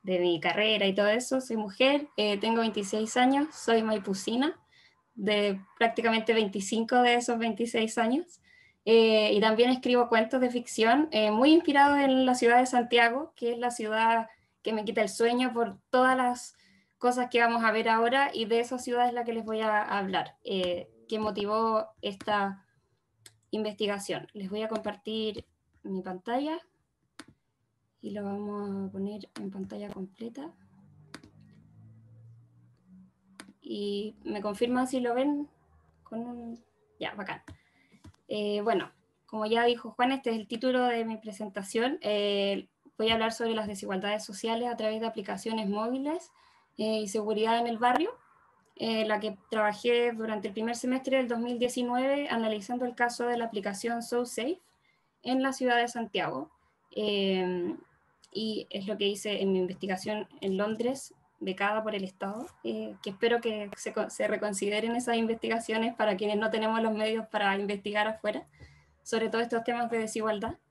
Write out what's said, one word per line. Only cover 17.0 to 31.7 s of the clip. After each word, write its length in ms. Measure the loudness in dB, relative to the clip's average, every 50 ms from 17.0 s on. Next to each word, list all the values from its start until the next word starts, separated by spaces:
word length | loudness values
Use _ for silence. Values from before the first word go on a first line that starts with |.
| 0 0 2 2 -2 0
que 120 | 2 4
vamos 240 | 4 4 2 2 2
a 60 | 2 2
ver 160 | 2 2 4
ahora, 420 | 4 4 4 4 4 2 2 0 0
y 120 | -4 -2
de 160 | 2 2 0
esa 180 | 0 -2 -6 -8
ciudad 260 | -4 -2 0 2 2
es 80 | 2 0
la 120 | -2 -4
que 80 | -4 -4
les 100 | -6 -4
voy 160 | -4 -4 -2
a 240 | 0 0 0 0 0
hablar, 540 | 0 -2 -2 -2 -2 -2 -2 -2 -4 -10 _ _
eh, 440 | -4 -2 -2 0 -2 -2 -4 -6 -12 _ -20 -10 -6
que 100 | -4 -2
motivó 680 | -2 -2 -2 -2 -2 0 0 0 2 2 2 0 0 -2 -12 _
esta 640 | -8 -8 -8 -6 -2 0 0 0 0 -2 -4 -8 _ _ _ _ _ _ _ _ _ _ _ _ _ -20 _ _ _ _
investigación. 760 | -6 -4 -4 -6 -4 -2 -2 -2 -2 -4 -4 -6 -6 -6 -8 -12
Les 180 | _ -10 -8 -6
voy 140 | -4 -4 -4
a 60 | -4
compartir 760 | -4 -4 -4 -6 -8 -8 _ -6 -4 -2 -4 -4 -6 -8 -16 _ _ _ _ _ _ _ -10
mi 180 | -6 -6 -6
pantalla, 560 | -6 -6 -10 -8 _ -2 -2 -2 -2 -2 -4 -6 -10 _ _ _ _ _ _ _ _ _ _ -20 -20 -20 _ _ _ _ _ _ _ _ _ _ _ _ _ _
y 100 | -14 -10
lo 120 | -8 -6 -6
vamos 640 | -6 -6 -6 -6 -6 -6 -6 -6 -6 -6 -6 -6
a 40 | -6 -6
poner 340 | -6 -6 -6 -6 -10 -14 _ _ -10
en 100 | -10 -10
pantalla 380 | -8 -8 -10 -10 -8 -10 -10 -10
completa. 600 | -10 -12 -12 -12 _ _ -14 -12 -12 -12 -14 -14 -16 _ _ _ _ -20 -20 -20 -20 -20 -20 -20 -20 -20 -20 -20 _ -20 -20 -20 -20 -20 -20 -20